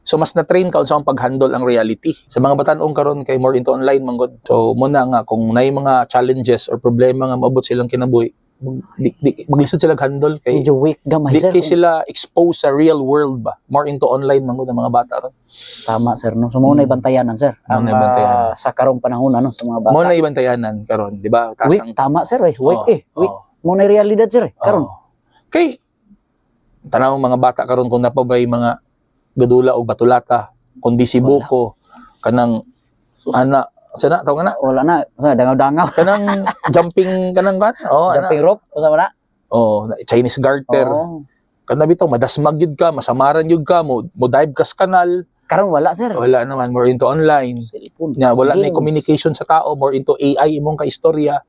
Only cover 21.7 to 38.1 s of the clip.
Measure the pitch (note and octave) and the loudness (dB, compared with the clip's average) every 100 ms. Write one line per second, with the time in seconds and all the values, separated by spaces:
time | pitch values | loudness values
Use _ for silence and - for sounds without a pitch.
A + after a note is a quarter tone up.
21.7 | F#3+ G#3 A2 C3+ D#3 - B3 F3+ D3 C3 | 2 0 -4 -2 0 -2 0 0 2 0
22.7 | F3+ G#3+ F#3 _ - F#3+ G3 _ _ E3 | 0 0 0 _ -4 -4 -4 _ _ -2
23.7 | F#3+ G3 G#3 G#3 G#3 A3+ A#3 G3 _ - | 2 4 4 4 2 2 2 0 _ 0
24.7 | G#3 C3 - _ _ _ _ _ D#4 E4+ | 0 -2 -8 _ _ _ _ _ -2 -2
25.7 | B3 _ _ _ _ _ _ _ _ _ | -4 _ _ _ _ _ _ _ _ _
26.7 | _ - A#2 C3 C3+ C3 B2 B2+ B2 - | _ -4 0 0 0 -2 0 0 -2 -2
27.7 | B2+ B2 A#2+ B2 B2 B2 B2 B2 A#2+ A#2+ | -2 0 0 0 -2 0 0 0 0 -2
28.7 | - _ _ _ _ _ - B2 B2 B2+ | -4 _ _ _ _ _ -2 2 4 4
29.7 | B2 A#2 G#2+ A#2+ B2 - A#2+ G#2+ _ _ | 0 -2 0 2 2 2 -4 -4 _ _
30.7 | - B2 A#2+ B2 B2+ C3 C#3+ C#3 B2+ A#2 | -6 -2 0 2 2 4 2 2 -2 -2
31.7 | - _ - - _ A2+ B2 A#2+ A2+ - | -8 _ -20 -20 _ -2 0 0 -2 -6
32.7 | _ _ _ _ _ - B2+ C3 C#3 - | _ _ _ _ _ -4 0 2 0 -2
33.7 | _ _ - C#3+ F3 C#3+ C#3+ F#3 - C3 | _ _ -4 -2 0 -2 -2 -2 -2 -2
34.7 | C3 C#3+ E3+ - _ C#3+ A#2+ B2 C3 C3+ | 0 0 0 -2 _ 0 2 2 2 0
35.7 | D3 E3 - F3 G#3 G3+ G3 F#3+ - - | 0 -2 0 2 2 0 -2 -4 -6 0
36.7 | C#3+ F3 F3+ F#3 F#3 F#3 F#3 F#3+ F#3+ G#3 | 0 2 0 0 0 -2 0 0 0 -2
37.7 | - - C#3+ F3 | -2 -2 0 2